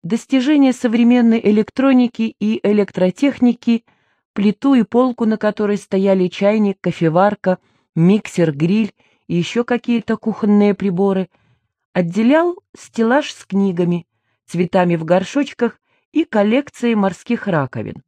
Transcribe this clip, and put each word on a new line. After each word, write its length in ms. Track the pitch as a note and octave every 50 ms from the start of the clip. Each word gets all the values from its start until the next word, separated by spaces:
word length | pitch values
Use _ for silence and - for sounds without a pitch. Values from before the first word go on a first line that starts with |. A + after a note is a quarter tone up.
| _
Достижения 680 | E3 G#3 A#3 - _ C4+ C4 B3 C#4 D#4 C#4+ C#4 C4
современной 680 | B3 - - A#3+ G#3+ A#3 A#3+ A#3 B3 B3 A#3+ A#3 A3+ A3+ -
электроники 880 | G3+ G#3+ G#3 G#3+ - _ - C4 C4+ C4 B3+ B3 A#3 _ - A3+ A3 - _
и 260 | G3+ G#3+ A3 - -
электротехники, 1160 | G3 G#3+ G#3 G3+ G3 - F3+ F3+ F#3 F3+ - - C#4+ B3 - B3 A#3+ A#3 - - A#3+ A#3 A3+ _ _ _ _ _ _ _ _ _ _
плиту 440 | _ - G3 G#3+ G#3 _ - C#4 C#4
и 80 | B3 A3
полку, 420 | _ - A#3+ B3+ C4 A#3+ - A#3
на 120 | A3 A3
которой 400 | G#3+ - G#3+ G#3 - G#3 G3+ G#3
стояли 500 | G3 - _ - F#3+ F#3+ G3 F#3+ F#3+ F3+
чайник, 500 | F3+ - - G3 G3+ G#3+ A3 G#3 G3+ F#3+ _
кофеварка, 800 | - F3+ E3 - E3+ D#3+ D#3 F3 F#3+ G#3 G#3+ - - F#3 F#3 - _ _ _ _ _ _ _
миксер, 640 | D#3+ E3 F3+ G3+ G#3+ - - - - E3+ D#3+ C#3+
гриль 380 | C#3 D#3 E3 G3 A3 A3 G3+ _ _ _ _ _ _ _
и 80 | - E3+
еще 300 | F3 E3 - - A#3 A#3+
какие-то 500 | - B3 A#3 - - A#3+ A#3 - - A3+
кухонные 600 | - - A3+ G3+ - - G3+ G#3 G#3 G#3 G#3 G3+
приборы, 540 | - F#3+ G3+ F3+ E3+ G3 G3 G3 F#3+ F#3 - _ _ _ _ _ _ _ _ _ _ _ _
отделял 680 | _ F3+ F3+ E3 F3 G3+ A#3 A#3+ C#4+ D#4+ E4+ F4 F4 F#4 _ _ _
стеллаж 560 | - - - _ - A3+ A3+ B3 D4 D4 - -
с 100 | - -
книгами, 640 | _ F#3+ G3 G3 G3 F3+ E3+ F3+ F3 F3 F3 - _ _ _ _ _ _ _ _
цветами 480 | _ - E3+ F#3 F3 - F#3+ F3+ F3 F3
в 100 | E3 E3
горшочках 760 | D#3 F3 F#3 F#3+ - - C#4 D4 C#4+ - - A#3+ A3+ - _ _ _ _ _ _ _
и 140 | _ D4 E4
коллекцией 680 | _ - G#3+ G3+ G#3+ A3 C4+ C#4+ - _ - - A#3 A3+
морских 520 | G#3+ G3 G3 F3+ - - - A#3+ - -
раковин. 560 | G3+ F3+ D3+ C#3 B2+ - A#2+ G#2 G#2 - - _